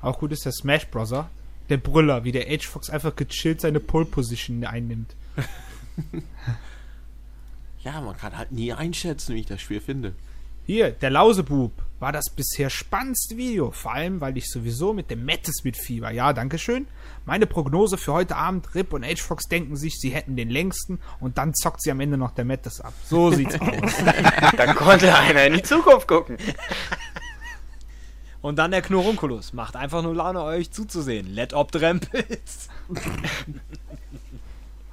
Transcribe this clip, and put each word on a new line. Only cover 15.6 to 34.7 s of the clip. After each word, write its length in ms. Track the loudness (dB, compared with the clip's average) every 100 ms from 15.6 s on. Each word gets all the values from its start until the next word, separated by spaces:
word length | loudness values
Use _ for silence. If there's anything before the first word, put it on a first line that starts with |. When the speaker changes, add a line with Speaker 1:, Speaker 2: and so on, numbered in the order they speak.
Speaker 1:
mitfieber.“ 460 | -6 -6 -6 -6 -4
Ja, 200 | 0 2
danke 240 | 2 -2 -4
schön. 280 | -2 -2 -4 -12 -14 -14 -4
„Meine 200 | 2 2
Prognose 520 | 2 0 4 4 2
für 160 | 0
heute 220 | 0 0 0
Abend, 380 | -2 -2 -4
Rip 200 | -4 -2
und 100 | -4
Age 160 | -4 -6
Fox 280 | -4 -6 -2
denken 280 | -4 -2 -6
sich, 240 | -6 -4
sie 100 | -4
hätten 260 | -4 -4 -4
den 120 | -2
längsten 500 | 0 -2 -4 -6 -8 -8 -8
und 160 | -6 -2
dann 180 | -2
zockt 280 | 0 -2 -2
sie 80 | -2
am 100 | -2
Ende 160 | 0 0
noch 140 | 0
der 160 | -2 -2
Mattes 340 | -2 -6 -12
ab.“ 140 | -14 -12
So 260 | 0 6 8
sieht's 300 | 6 4 0
Speaker 3:
<laughs> 0 |
Speaker 1:
aus. 320 | 0 0 -2 2 4 6
Speaker 4:
<laughs> 340 | 6 8 6 8
Da 160 | 6
konnte 420 | 6 10 10 12
einer 300 | 10 8 8
in 80 | 8
die 80 | 6
Zukunft 460 | 4 6 10 10 10
gucken. 300 | 4 4 -8 -6 -6 -6 -6 -4 -6 -8 -12 -12 -14 -14 -12 -14 -14 -16 -16 -16 -16 -16 -10
Speaker 3:
Und 160 | -4 2
dann 140 | 4
der 120 | 4
Knurunculus, 680 | 2 2 4 2 0 -4 -6
macht 240 | -8 -8 -6
einfach 260 | -4 -2
nur 120 | 0
Laune, 280 | 0 0 0
euch 280 | -2 -2 -4
zuzusehen. 640 | -6 -8 -4 -2 -4 -4
Let 180 | -6 -2
ob 200 | 0 0
Drempels. 960 | 2 2 2 -2 -4 -4 -6 -10 -14 -14 -14 -10
<laughs> 100 | -8 -6 -6 -6 -6 -8 -12 -14 -16 -14 -16 -16 -16 -16 -16 -14 -16 -16